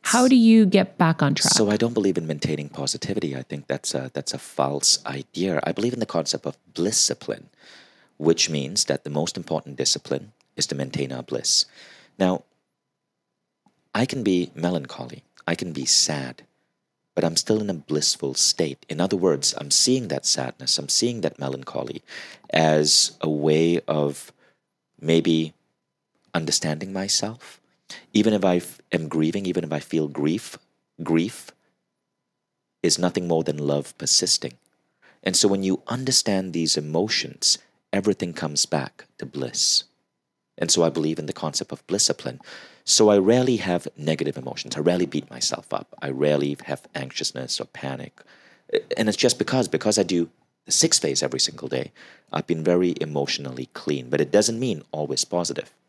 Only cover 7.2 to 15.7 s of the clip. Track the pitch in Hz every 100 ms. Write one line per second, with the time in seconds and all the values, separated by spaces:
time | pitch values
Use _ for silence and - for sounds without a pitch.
7.2 | - - - _ - - - _ _ _
8.2 | 78 82 - 76 69 92 - 69 - 71
9.2 | 82 - 85 80 - 69 73 - - 71
10.2 | 104 _ _ - - 69 67 67 67 64
11.2 | 60 65 - - - - - - _ -
12.2 | 92 92 _ _ _ _ _ _ _ _
13.2 | _ _ _ _ _ _ _ 104 127 139
14.2 | 104 92 87 - 87 87 69 - 62 -
15.2 | _ _ - 85 90